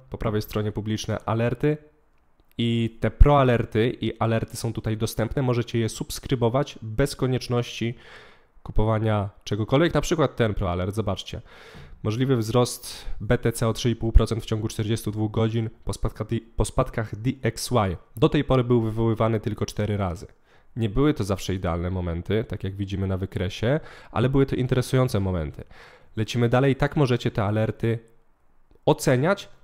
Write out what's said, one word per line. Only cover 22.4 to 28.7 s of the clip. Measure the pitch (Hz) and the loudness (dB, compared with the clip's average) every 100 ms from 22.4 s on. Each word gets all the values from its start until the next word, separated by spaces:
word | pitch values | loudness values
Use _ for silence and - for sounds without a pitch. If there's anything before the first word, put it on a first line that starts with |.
tak | - 98 | -2 -6
jak | 95 98 | -6 -6
widzimy | 98 98 95 | -4 -2 -2
na | 95 | -2
wykresie, | 95 - 92 - 107 143 - - - | -4 -4 -4 -2 0 0 -4 -16 -8
ale | - 127 | -2 2
były | 139 139 | 4 2
to | - | 0
interesujące | 123 127 120 131 127 104 | 0 0 0 2 2 0
momenty. | 95 92 73 - - - - - - - | -2 -2 -4 -8 -16 -20 -20 -20 -12 -6
Lecimy | 107 120 120 | -4 0 2
dalej, | 123 139 131 | 4 4 2
tak | 143 - | 0 2
możecie | 135 120 123 | 2 2 0
te | - | -2
alerty | 101 107 110 - 113 113 - - _ _ _ _ - | 0 0 -2 -2 -2 -2 -6 -20 _ _ _ _ -20